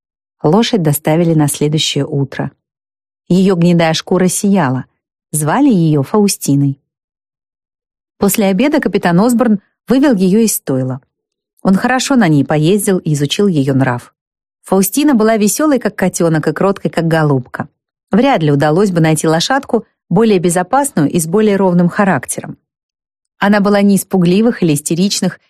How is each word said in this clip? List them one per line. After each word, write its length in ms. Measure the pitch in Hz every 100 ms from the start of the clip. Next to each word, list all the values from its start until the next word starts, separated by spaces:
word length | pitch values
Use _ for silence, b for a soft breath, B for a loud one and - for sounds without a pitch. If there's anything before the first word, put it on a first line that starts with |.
| _ _ _ _
Лошадь 400 | 151 196 226 226
доставили 520 | 156 143 - 160 170
на 140 | 156 147
следующее 580 | - 147 156 - 143 139
утро. 460 | 143 131 - 143 - _ _ _ _ _ _ -
Её 260 | 180 190 175
гнедая 380 | 175 170 165
шкура 340 | 156 - 180 180
сияла. 580 | - 202 196 135 127 - _ _ _ _
Звали 380 | 151 151 208 285
её 320 | 190 165 147
Фаустиной. 800 | 131 214 202 - - 139 143 135 _ _ _ _ _ _ _ _ _ _ _ _ _ -
После 280 | 202 220 196
обеда 340 | 190 285 294
капитан 400 | 214 196 185 170
Осборн 400 | 240 233 240 202 b b -
вывел 280 | 262 285
её 260 | 196 185 214
из 160 | 220 -
стойла. 440 | - 131 131 131 _ _ _ _ _ _
Он 120 | -
хорошо 420 | 190 247 254 - 262
на 120 | 175
ней 160 | 147
поездил 540 | - 151 160 202 202 185
и 140 | 160
изучил 320 | 143 143 - 202
её 280 | 156 135
нрав. 400 | 139 131 120 - _ _ _ _ _
Фаустина 520 | - 190 190 277 302
была 220 | 240 220 226
весёлой, 420 | 208 - 311 254
как 180 | 202 -
котёнок, 520 | 185 - 170 160 156
и 40 |
кроткой, 380 | 151 190 196 165
как 160 | - 165
голубка. 640 | 160 151 135 127 - - _ _ _ _
Вряд 320 | 202 277 220
ли 80 | 151
удалось 400 | 143 151 160 208
бы 100 | 170
найти 280 | 160 156 160
лошадку 580 | 160 - 269 - 226 - b -
более 300 | 175 226 190
безопасную 720 | 175 175 180 269 285 - 143
и 80 | 175
с 80 | 160
более 300 | 202 214 196
ровным 320 | 190 175 175
характером. 680 | - 196 139 - - - 139 _ _ _ _ _ _ _ -
Она 220 | 202 208
была 220 | 202 202
не 120 | 202
из 100 | 190
пугливых 580 | - 190 175 190 233 233
или 120 | 170
истеричных, 640 | 147 - 165 202 - 185 -